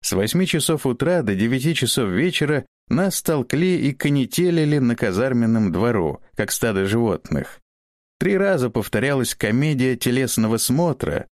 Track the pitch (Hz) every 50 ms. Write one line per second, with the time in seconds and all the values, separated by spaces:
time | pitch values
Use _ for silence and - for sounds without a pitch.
0 | - - - 92 101 107 - 170 190 180 - 160 - - 160 143 - 135 123 120
1 | 139 160 180 175 139 107 101 92 104 113 127 131 127 160 165 - - 117 - -
2 | 120 98 90 98 147 185 - - 156 139 151 139 - _ _ _ _ _ - 147
3 | 185 196 - - - - 160 147 123 - - 139 175 185 185 165 117 139 143 -
4 | - 147 143 143 127 - - - 175 180 170 165 156 147 151 147 131 120 117 -
5 | - 107 90 95 123 135 131 120 117 113 113 113 110 98 80 87 107 120 117 104
6 | 85 76 67 - - _ _ - 107 - - - - 117 101 95 95 98 104 117
7 | 117 110 90 - _ - 78 71 - - - - _ _ _ _ _ _ _ _
8 | _ _ _ _ - 180 202 185 196 196 190 151 123 123 - 120 104 - - 107
9 | 117 139 143 135 120 - - - - 107 107 127 143 156 151 127 127 131 127 117
10 | - 127 123 131 135 117 - - 110 110 113 113 - - 123 147 175 170 139 -
11 | - - 73 - - -